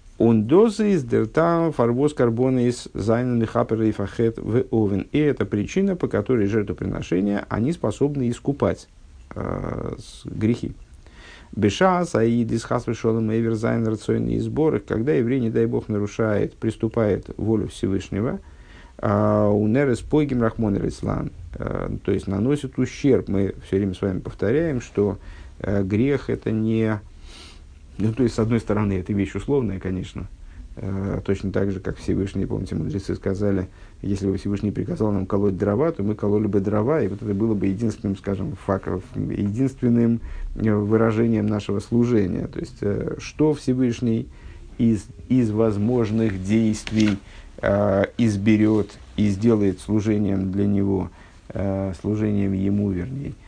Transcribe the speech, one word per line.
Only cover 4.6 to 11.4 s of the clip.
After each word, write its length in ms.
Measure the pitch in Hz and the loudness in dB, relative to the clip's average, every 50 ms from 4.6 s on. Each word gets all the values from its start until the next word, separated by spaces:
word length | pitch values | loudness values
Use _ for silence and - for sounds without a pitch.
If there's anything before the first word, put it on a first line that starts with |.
| - - | 0 2
овен. 380 | - 113 107 98 101 95 - - | 2 2 2 2 2 0 -2 0
И 80 | - 147 | 0 2
это 260 | 151 147 123 - 104 | 2 2 2 0 -2
причина, 520 | - - 104 101 98 - 190 196 196 185 | -2 0 -2 -2 0 0 0 0 0 0
по 100 | 175 - | 0 -2
которой 400 | 120 - 104 104 - 131 113 101 | 0 0 0 0 2 2 2 2
жертвоприношения, 960 | 98 110 110 101 98 87 - 101 98 95 - - - - 90 101 101 101 - - - | 2 2 0 0 -2 -4 -4 -4 -4 -4 -4 -4 -2 0 0 2 2 0 -2 -2 -2
они 240 | - 101 117 143 170 | -2 0 0 0 -2
способны 580 | - - 110 101 - 135 147 147 139 123 117 | -2 -2 -2 0 0 0 0 0 0 -2 -2
искупать, 580 | 120 - - - 139 - 117 92 - - - - - - - - - - - - - | -2 -4 -4 -4 -2 0 0 0 0 -2 -8 -20 -20 -20 -20 -20 -20 -20 -18 -14 -10
э, 640 | - - - - 50 - - - - - - - - | -8 -6 -6 -4 -4 -6 -6 -6 -6 -6 -8 -8 -10
с-, 260 | - - - - - | -12 -18 -18 -16 -14
грехи. 500 | 87 - - 107 110 127 - - - - - - - - - - - - - - - - - | -12 -6 -2 0 0 0 0 -2 -8 -10 -10 -18 -20 -20 -20 -20 -20 -20 -20 -20 -20 -20 -20